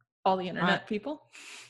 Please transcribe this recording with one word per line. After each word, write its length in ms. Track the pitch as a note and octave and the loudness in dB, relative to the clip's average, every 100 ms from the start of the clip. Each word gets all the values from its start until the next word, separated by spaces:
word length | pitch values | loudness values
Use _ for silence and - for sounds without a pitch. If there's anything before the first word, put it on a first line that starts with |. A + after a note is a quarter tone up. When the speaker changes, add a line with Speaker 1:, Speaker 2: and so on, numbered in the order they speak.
| _ _ | _ _
Speaker 1:
all 120 | G3 F#3+ | 2 2
the 120 | F3+ | 0
internet 340 | E3 F3 F3+ | 0 2 2
Speaker 2:
Uh, 40 | - | 0
Speaker 1:
people? 360 | G#3 C#4 D4+ - - - - - | -6 -4 -10 -12 -20 -18 -18 -20